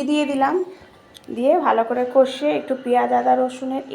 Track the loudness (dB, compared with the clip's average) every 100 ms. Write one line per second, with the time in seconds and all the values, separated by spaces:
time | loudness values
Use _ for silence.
0 | 0 0 0 0 0 0 -4 -10 -20 -20
1 | -20 -20 -12 -2 2 2 2 0 0 -2
2 | 0 4 4 2 -2 -2 -4 -6 0 0
3 | 2 0 2 2 0 -4 -8 -8 -8